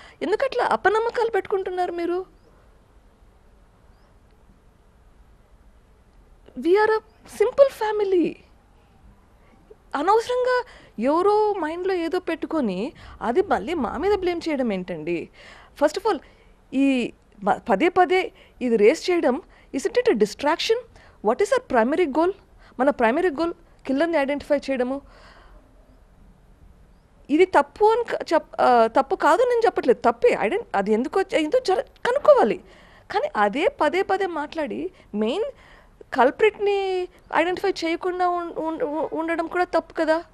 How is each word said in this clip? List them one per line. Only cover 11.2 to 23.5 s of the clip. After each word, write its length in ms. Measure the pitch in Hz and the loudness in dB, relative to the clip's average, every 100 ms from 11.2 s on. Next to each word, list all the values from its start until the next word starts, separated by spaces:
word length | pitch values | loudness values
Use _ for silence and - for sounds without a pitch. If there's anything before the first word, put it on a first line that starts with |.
| 392 415 427 392 | 2 2 0 -2
మైండ్లో 360 | 302 349 370 | -4 -4 -4
ఏదో 240 | 359 330 359 | -2 -2 -4
పెట్టుకొని 720 | 359 320 294 320 226 180 262 - - - | -4 -6 -4 -2 -2 -4 -6 -10 -20 -8
అది 200 | 214 269 | -2 -2
మళ్ళీ 320 | 392 220 226 | 0 -2 -2
మా 220 | 339 214 226 | -4 -4 -2
మీద 220 | 370 415 | -2 0
blame 220 | 359 339 330 | -2 -4 -4
చేయడం 240 | 277 247 | -2 -2
ఏంటండి? 560 | 190 180 170 156 170 - - - - - - | -4 -6 -8 -6 -6 -8 -16 -20 -20 -20 -2
First 200 | 302 392 | -2 0
of 80 | 440 | -4
all, 100 | 330 - - _ _ _ | -4 -8 -20 _ _ _
ఈ 380 | 269 277 254 220 - _ - | 0 0 0 -4 -8 _ -8
మ-, 180 | 196 147 - | -4 -2 0
పదే 200 | - 339 | 2 2
పదే 440 | 370 359 370 - - - _ | 2 2 2 -2 -10 -20 _
ఇది 140 | 247 226 | -2 4
raise 340 | 208 320 - | 4 4 0
చేయడం, 320 | 349 302 269 - _ _ 269 | 0 0 -2 -8 _ _ -6
isn't 180 | 370 | -2
it 180 | 480 494 | 0 2
a 20 | |
distraction? 640 | 247 202 - 285 339 - 453 466 - - - 202 | 2 0 0 -2 -2 0 -2 -2 -20 -20 -4 -2
What 180 | 247 415 | 0 0
is 40 | |
our 260 | 523 - 254 | 0 0 0
primary 380 | 226 320 330 277 | 2 0 0 0
goal? 160 | 349 403 _ - - - | 0 -2 _ -20 -18 0
మన 100 | 277 | 0
primary 400 | - 226 285 359 | 2 0 2 -2
goal 220 | 277 339 | -2 -4